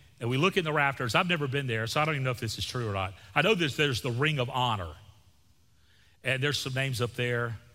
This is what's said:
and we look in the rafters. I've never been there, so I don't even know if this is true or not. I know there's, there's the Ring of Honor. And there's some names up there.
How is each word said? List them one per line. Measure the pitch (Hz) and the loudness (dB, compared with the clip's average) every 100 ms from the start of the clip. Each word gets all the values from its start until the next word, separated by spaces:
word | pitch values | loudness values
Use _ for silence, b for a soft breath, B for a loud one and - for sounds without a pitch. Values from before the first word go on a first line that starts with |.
| b b | b b
and | 120 | -2
we | 131 | 2
look | 180 185 | 4 2
in | 156 | 0
the | |
rafters. | 151 139 135 123 151 | 2 2 0 0 2
I've | 185 | 4
never | 170 139 | 2 0
been | 139 135 | -2 -2
there, | 113 113 | -2 0
so | 151 | 0
I | 156 | 0
don't | 147 | 0
even | 131 | -2
know | |
if | 123 | -2
this | 113 - | -4 -4
is | - | -6
true | 127 113 | -4 -4
or | |
not. | 98 95 - B | -2 -4 -8 B
I | 147 | 2
know | 170 220 | 4 4
there's, | 156 123 | 2 2
there's | 147 120 | 0 0
the | 135 | -2
Ring | 117 151 147 | 0 0 0
of | 123 | -2
Honor. | 131 123 107 85 76 - - - _ _ _ _ b b b b b | 0 0 0 -4 -10 -20 -20 -20 _ _ _ _ b b b b b
And | 131 131 | -2 0
there's | 143 139 | 0 0
some | 139 | -2
names | 135 135 117 | -2 -2 -2
up | 120 117 | -2 -2
there. | 123 120 120 110 - | -2 0 -2 -6 -14